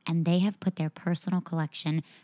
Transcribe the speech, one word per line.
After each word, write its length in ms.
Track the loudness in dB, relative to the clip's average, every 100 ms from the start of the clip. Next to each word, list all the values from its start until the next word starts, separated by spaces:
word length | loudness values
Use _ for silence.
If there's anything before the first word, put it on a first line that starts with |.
| -2
and 180 | 0 4
they 140 | 4
have 200 | 2 0
put 160 | -2 -2
their 160 | -2
personal 500 | -2 -2 -2 0 -2
collection 640 | 0 -2 -2 -4 -2 -2 -4 -12